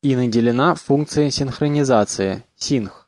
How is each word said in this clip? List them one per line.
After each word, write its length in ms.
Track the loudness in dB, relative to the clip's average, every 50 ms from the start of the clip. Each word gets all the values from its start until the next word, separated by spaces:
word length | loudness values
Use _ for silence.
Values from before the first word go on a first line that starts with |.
и 140 | 0 0 0
наделена 580 | 2 0 0 2 2 2 2 2 2 2 0 0
функцией 560 | -2 0 0 0 0 0 -2 0 0 0 0
синхронизации – 1120 | 0 -4 -4 -6 -2 -2 -2 0 0 0 2 4 4 2 2 0 -2 -4 -4 -4 -4 -6 -10 _ _ _
Sync. 320 | -4 -2 -2 -2 -2 -6 -12 -18 _